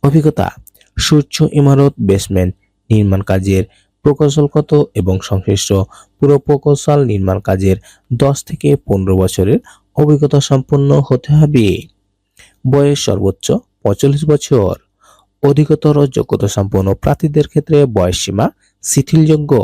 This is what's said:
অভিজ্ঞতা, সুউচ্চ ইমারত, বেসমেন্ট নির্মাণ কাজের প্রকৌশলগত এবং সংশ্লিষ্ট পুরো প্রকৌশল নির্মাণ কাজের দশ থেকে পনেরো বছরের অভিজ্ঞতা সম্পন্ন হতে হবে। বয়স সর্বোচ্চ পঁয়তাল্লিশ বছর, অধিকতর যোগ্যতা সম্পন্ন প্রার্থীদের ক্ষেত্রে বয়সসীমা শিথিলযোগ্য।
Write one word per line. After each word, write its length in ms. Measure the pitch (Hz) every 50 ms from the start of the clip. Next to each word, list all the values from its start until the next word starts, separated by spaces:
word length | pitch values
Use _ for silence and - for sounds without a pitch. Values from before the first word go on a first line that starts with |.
| -
অভিজ্ঞতা, 440 | 143 139 160 147 156 147 - 95 - - - - - _ _ _ _ _
সুউচ্চ 380 | - - - 156 147 143 _ - - 156 147 - 147
ইমারত, 340 | 143 139 139 135 139 143 - - 117 95
বেসমেন্ট 440 | 95 92 - - 95 92 92 90 90 _ _ _ _ _ _ _
নির্মাণ 320 | 110 107 104 101 95 95 98 -
কাজের 340 | 98 95 95 98 95 95 92 - _ _ _ _ _ _ _
প্রকৌশলগত 680 | 143 143 - 156 147 143 151 147 143 _ 151 151 - 156 147 147 - _ 107
এবং 160 | 92 92 92 95 - -
সংশ্লিষ্ট 400 | 104 95 92 - 101 98 - - 104 98 95 - - - - _ _
পুরো 180 | _ - 139 143 135 -
প্রকৌশল 540 | - 147 139 _ 147 143 139 - - 147 147 139 120
নির্মাণ 260 | 107 98 95 92 92 92 -
কাজের 300 | - 98 92 95 95 95 98 _ - _ _ _ _ 127 117 143
দশ 140 | 139 139 - - -
থেকে 200 | - - - 147 143 139 _
পনেরো 260 | - 101 98 95 95 95 95
বছরের 380 | 92 92 - - 92 98 131 233 - - - _ _ _ _ -
অভিজ্ঞতা 380 | 151 147 151 143 156 139 - 143 139 -
সম্পন্ন 400 | 139 135 131 _ 151 139 139 139 143 147 139
হতে 220 | - 131 123 - - 147 151
হবে। 280 | 156 147 147 127 110 98 90 - - - _ _ _ _ _ _ _ _ _ _ _ _ _ _ _ 131
বয়স 280 | 131 139 143 143 143 139 -
সর্বোচ্চ 400 | - 101 95 98 95 95 _ - - - 226 _ _ _ _
পঁয়তাল্লিশ 420 | _ 107 104 - - 139 143 143 156 151
বছর, 400 | 151 139 - - 143 120 101 90 - - _ _ _ _ _ _ _ _ _ _ _ _ -
অধিকতর 520 | 139 143 139 151 147 160 147 - 151 147 143 143 139 -
যোগ্যতা 340 | - 107 _ - 104 107 101 -
সম্পন্ন 320 | - 98 98 - 98 95 98 98 -
প্রার্থীদের 440 | - - 143 - - 156 147 156 147
ক্ষেত্রে 300 | - _ 156 151 - 160 147 143 127 110
বয়সসীমা 500 | 104 90 90 87 - - - 98 98 123 - - _ _ _ _ _ -
শিথিলযোগ্য। 680 | - - 143 135 - - 160 156 151 156 151 147 143 143 117